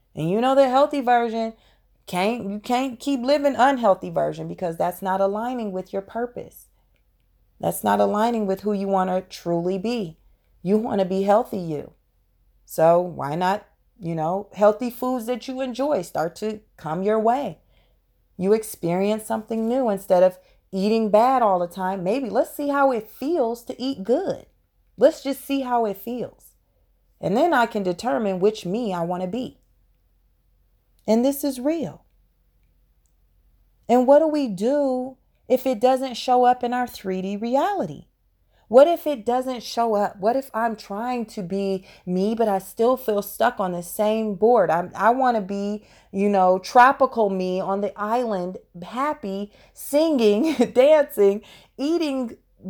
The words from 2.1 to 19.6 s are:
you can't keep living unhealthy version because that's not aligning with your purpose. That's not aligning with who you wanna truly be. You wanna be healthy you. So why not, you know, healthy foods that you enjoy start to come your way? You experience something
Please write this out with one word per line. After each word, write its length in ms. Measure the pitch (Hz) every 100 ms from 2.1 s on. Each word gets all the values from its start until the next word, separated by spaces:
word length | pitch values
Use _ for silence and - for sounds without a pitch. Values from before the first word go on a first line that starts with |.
| 180 196 240 196
you 80 | 208
can't 420 | - 247 269 226
keep 200 | 285 277
living 360 | 247 294 285 247
unhealthy 540 | 262 269 226 185 185
version 380 | 165 151 156 165
because 280 | 175 175 165
that's 240 | 175 180
not 220 | 196 190
aligning 500 | 196 208 233 254 214
with 220 | 185 185
your 80 | 196
purpose. 640 | 196 226 240 - - - - _ _ _ _ _ _ _ _ -
That's 240 | 170 170
not 180 | 214 202
aligning 460 | 202 208 233 233 202
with 140 | 190
who 140 | 202
you 120 | 202 196
wanna 360 | 190 185 185
truly 560 | - - 170 170 175 196
be. 400 | 214 240 175 160 _ _ _ _
You 160 | 170 214
wanna 300 | 247 202 185
be 160 | 190
healthy 360 | 196 208 247 208
you. 340 | 170 147 - _ _ _ _ _ _ _ _
So 340 | - 160 175
why 360 | 180 139 139 160
not, 280 | 185 208 - _ _ _
you 160 | 170
know, 360 | 165 156 190 -
healthy 380 | 180 208 - 247
foods 360 | - 254 254 220
that 220 | 240 -
you 120 | 254
enjoy 420 | 262 226 285 254
start 320 | 170 - 165 -
to 240 | 214 214 _ _
come 260 | 151 165
your 160 | 196 220
way? 420 | 220 262 240 156 _ _ _ _ _ _ _ -
You 160 | 185
experience 720 | 220 220 - 170 175 202 214
something 420 | 214 220 214 226